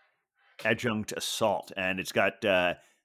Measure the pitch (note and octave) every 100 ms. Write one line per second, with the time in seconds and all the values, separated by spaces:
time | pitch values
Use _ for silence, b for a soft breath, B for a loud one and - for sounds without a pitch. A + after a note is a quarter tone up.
0 | _ _ _ _ _ - A2+ A2+ B2 G#2+
1 | G#2 - - - A2 F#2 - - F#2 F#2+
2 | E2+ A2+ G2 - G#2+ F#2 F2+ E2 b b